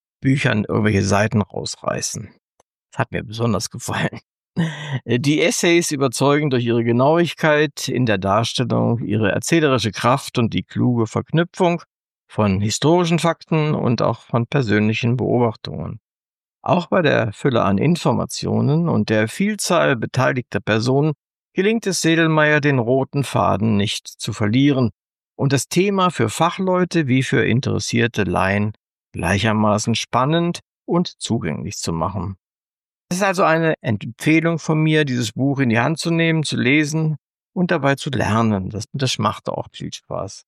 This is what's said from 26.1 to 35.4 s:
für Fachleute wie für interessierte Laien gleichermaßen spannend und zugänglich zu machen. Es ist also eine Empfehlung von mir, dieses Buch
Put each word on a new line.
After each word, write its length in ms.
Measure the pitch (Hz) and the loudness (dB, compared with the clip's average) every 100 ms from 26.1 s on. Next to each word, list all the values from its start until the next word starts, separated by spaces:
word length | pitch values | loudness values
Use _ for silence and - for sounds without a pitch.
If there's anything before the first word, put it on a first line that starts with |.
für 180 | - 110 | 0 -2
Fachleute 800 | - 165 185 185 180 175 170 139 | 0 -2 0 0 0 0 0 2
wie 160 | 131 | 0
für 220 | - 127 95 | 2 0 2
interessierte 800 | 113 107 101 - 117 117 - | 0 0 -4 -2 0 0 0
Laien 480 | 92 87 95 104 107 - _ _ _ | -2 0 0 0 -2 -6 _ _ _
gleichermaßen 840 | - 85 98 110 107 107 107 117 110 | -6 -2 0 2 2 2 0 0 -4
spannend 680 | - 117 135 165 170 - _ _ - | -2 0 0 0 -2 -6 _ _ -4
und 220 | 175 175 - | -2 -2 -6
zugänglich 580 | - 113 85 73 85 - | -4 -4 -4 -6 -8 -8
zu 140 | 98 | -6
machen. 440 | 82 85 95 92 95 _ _ _ _ _ _ - | -4 -4 -4 -8 -10 _ _ _ _ _ _ -8
Es 80 | 180 | -4
ist 60 | |
also 200 | 202 185 | -2 2
eine 320 | 156 160 160 - | 2 2 2 -2
Empfehlung 760 | 131 104 131 - 151 160 165 165 | -2 -4 -6 -4 2 2 2 -2
von 220 | - 156 | -2 0
mir, 260 | 156 156 147 | 2 2 0
dieses 260 | 123 110 | -2 -4
Buch 280 | - | -2